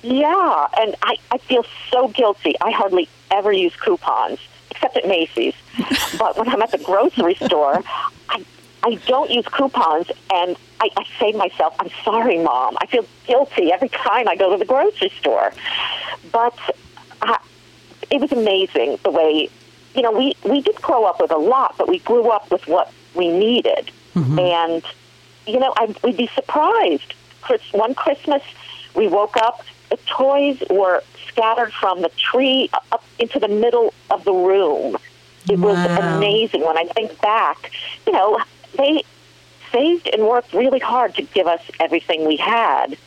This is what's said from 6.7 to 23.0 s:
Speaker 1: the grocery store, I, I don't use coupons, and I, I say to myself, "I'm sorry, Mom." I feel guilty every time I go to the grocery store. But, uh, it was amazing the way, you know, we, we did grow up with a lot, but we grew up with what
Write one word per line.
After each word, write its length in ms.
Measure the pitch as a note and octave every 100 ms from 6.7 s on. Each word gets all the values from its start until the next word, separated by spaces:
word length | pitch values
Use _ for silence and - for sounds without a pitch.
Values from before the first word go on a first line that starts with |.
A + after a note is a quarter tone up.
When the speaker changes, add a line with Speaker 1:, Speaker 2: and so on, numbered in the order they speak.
Speaker 1:
the 60 | G3
grocery 560 | - F#3+ C#4+ - E3+ -
store, 480 | - E3 C#3+ E3 - - - - -
I, 140 | F#3+ F#3 - - -
I 120 | A#3 A#3 -
don't 220 | B3+ C4+
use 160 | A#3+ -
coupons, 600 | - C4+ - E3 D#3 F3 - -
and 240 | F#3 F3+ F3 - -
I, 80 | G#3+ -
I 80 | - -
say 120 | G#3+
to 60 | G#3+
myself, 380 | F#3 - D#3+ -
"I'm 100 | F3+ -
sorry, 360 | - A3 A#3+ E3+
Mom." 360 | E3 B2 B2 -
I 60 | -
feel 180 | B3 - - -
guilty 440 | B3 C#4 - E4+
every 180 | F#3 C4+
time 380 | - A#3+ A3 A3
I 80 | F3
go 140 | F#3+
to 60 | G3
the 80 | F#3
grocery 460 | C4 G4+ - F#3+ -
store. 340 | D3+ A2 G2 - - - - - - - -
But, 260 | A#3 A#3 - - - - - - -
uh, 160 | - - - - - - - - -
it 80 | C#4
was 120 | C#4+
amazing 680 | B3 G#3+ F#3+ F#3+ C#3+ B2 A2+
the 80 | G3+
way, 380 | D#3 D#3 D#3 - - - - - B3+
you 60 |
know, 100 | A#3
we, 240 | G#3+ C4+ -
we 180 | G3 C#4
did 140 | D#4+ G#4+
grow 280 | - B3+ G#3
up 160 | -
with 100 | E3+
a 60 | D#3+
lot, 380 | E3+ C4 A#3+ -
but 100 | -
we 120 | F4
grew 300 | - A#3+ A#3
up 200 | A3+ -
with 160 | F3+ -
what 240 | F#3 - -